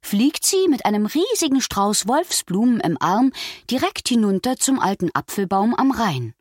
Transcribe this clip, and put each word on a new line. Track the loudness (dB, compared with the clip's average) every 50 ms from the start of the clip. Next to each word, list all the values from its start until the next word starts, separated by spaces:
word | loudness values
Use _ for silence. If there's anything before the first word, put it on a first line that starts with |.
fliegt | -8 -2 0 2 2 2 2 0 -2
sie | 0 0 2 4 2
mit | 2 2 2
einem | 0 0 2 0
riesigen | 0 0 0 0 0 0 0 0 2 2 0
Strauß | 0 0 0 0 0 2 2 0 0
Wolfsblumen | 0 0 0 0 -2 -4 -6 -6 -2 -2 2 2 2 2 2
im | 0 -2 -2 0
Arm | 0 0 2 4 2 2 0 -2 -12 -14 -14 -16 _ -4
direkt | -4 -2 -2 -2 -4 -4 -4 0
hinunter | 2 2 2 2 2 0 0 -2 -4
zum | -2 0 0 0 0
alten | 0 -2 -2 -2 -2 -4 -4
Apfelbaum | -4 -8 -6 -4 -4 -2 0 0 0 2 2 2
am | 2 2 0
Rhein. | 2 0 0 -2 -2 -2 -4 -8 -10 _